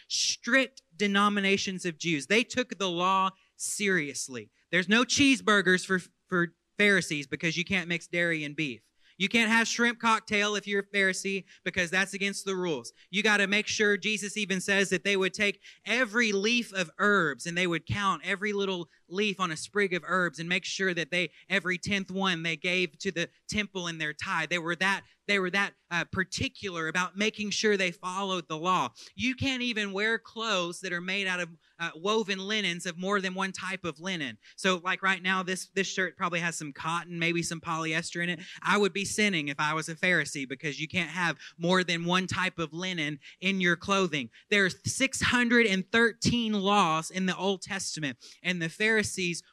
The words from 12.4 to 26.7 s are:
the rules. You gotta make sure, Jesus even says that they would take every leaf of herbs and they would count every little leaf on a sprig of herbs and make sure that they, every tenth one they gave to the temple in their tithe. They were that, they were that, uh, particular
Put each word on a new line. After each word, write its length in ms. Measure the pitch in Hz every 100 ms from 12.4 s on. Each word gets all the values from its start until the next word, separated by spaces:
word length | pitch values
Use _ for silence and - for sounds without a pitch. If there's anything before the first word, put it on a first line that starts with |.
the 100 | 196
rules. 380 | 190 180 131 - - -
You 120 | 196
gotta 240 | 214 202 196
make 200 | 208 -
sure, 300 | - 208 202
Jesus 400 | 202 208 202 214
even 240 | 190 190
says 300 | 202 196 190
that 140 | 180
they 120 | 196 196
would 160 | 185
take 300 | 202 202 - - - 196
every 460 | 233 226 226 220
leaf 420 | 196 220 240 220
of 160 | 196 170 -
herbs 480 | 202 202 156 123 170
and 100 | 170
they 100 | 180
would 200 | 165 -
count 360 | 208 196 160 175
every 260 | 190 208
little 380 | 202 196 180 165 _ -
leaf 320 | 185 214 190
on 100 | 180
a 60 | 156
sprig 380 | - 208 196
of 80 | 175 -
herbs 320 | 185 170 165
and 100 | 170
make 160 | 185
sure 300 | - - 190
that 160 | 170 147
they, 200 | 175 175 - -
every 300 | 196 175 180
tenth 320 | - 196 185
one 320 | 190 190 165
they 140 | 165 160
gave 420 | 180 180 180 -
to 140 | 190
the 160 | 165 160 _ -
temple 380 | 208 202 185 175
in 100 | 160
their 140 | 151
tithe. 380 | 147 190 175 151
They 80 | 175
were 180 | 165 165
that, 260 | 190 185 - _ -
they 120 | 202
were 120 | 180
that, 220 | 196 190 - -
uh, 140 | 170
particular 840 | 151 185 180 - 269 - 202